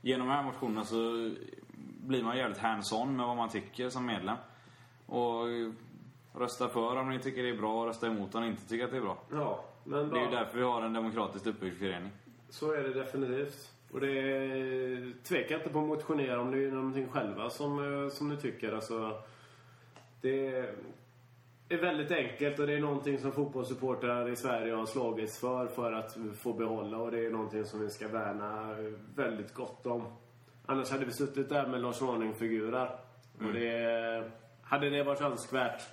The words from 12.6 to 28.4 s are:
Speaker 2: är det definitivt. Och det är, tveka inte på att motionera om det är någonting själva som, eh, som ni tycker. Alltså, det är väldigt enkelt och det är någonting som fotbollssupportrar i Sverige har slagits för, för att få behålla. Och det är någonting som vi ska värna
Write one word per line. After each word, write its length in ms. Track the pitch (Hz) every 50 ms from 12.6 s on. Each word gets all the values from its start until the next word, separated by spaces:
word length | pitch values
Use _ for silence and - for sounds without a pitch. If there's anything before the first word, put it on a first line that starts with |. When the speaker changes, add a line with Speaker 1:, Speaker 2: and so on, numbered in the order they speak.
| 151 156
Speaker 2:
är 120 | 156 147 135
det 100 | 131 127
definitivt. 760 | 135 131 131 - 135 135 123 131 135 143 143 - - - - - - - -
Och 80 | - 131
det 180 | 135 139 135 135
är, 1040 | 135 135 135 135 135 135 135 131 131 131 131 131 131 127 127 123 123 127 120 - -
tveka 280 | - 185 139 - - 156
inte 140 | 156 - -
på 100 | 143 156
att 80 | 151
motionera 540 | 151 151 151 - - 156 143 135 127 123 120
om 100 | 123 131
det 140 | 135 135 139
är 60 | 135
någonting 360 | 135 131 131 135 131 139 131
själva 420 | 123 - 143 113 101 98 98 110 123
som, 540 | - - 147 143 143 143 143 143 139 139 143
eh, 60 | 139
som 200 | 139 - 147 147
ni 80 | 147
tycker. 360 | 143 - 123 - - - 110 110
Alltså, 480 | 110 107 - 117 113 110 110 107 110 - - - - - - - - - - - - - - - - - - - -
det 260 | - 131 135 135 135 135 127 127 127 - - - - - - - - - - - - - - - - - - - - -
är 80 | 170
väldigt 340 | 165 170 180 160 151 147 147
enkelt 480 | 175 156 127 113 - - 143 143 143 147
och 80 | 147
det 60 | 143 147
är 60 | 147
någonting 400 | 147 147 143 135 139 143 139 131
som 120 | 131 135
fotbollssupportrar 1000 | 131 143 143 - - 131 123 127 131 - 131 131 123 - - 120 123 123 120 123
i 60 | 123
Sverige 380 | 113 135 131 123 113 113 113 113
har 120 | 110 113
slagits 540 | 107 - 135 123 113 110 110 107 107 - -
för, 280 | - 123 127 127 123
för 240 | 113 - - 120 117 113
att 240 | 110 107 - - 113 113 107 101 104
få 120 | - 120 113
behålla. 440 | 101 113 110 113 110 98 104 110
Och 140 | 113 117 117
det 140 | 117 117 113
är 40 | 113
någonting 360 | 113 110 107 107 107 107 107
som 140 | 104 110 107
vi 100 | 107 101
ska 180 | 104 - 107
värna 680 | 107 110 113 107 101 101 104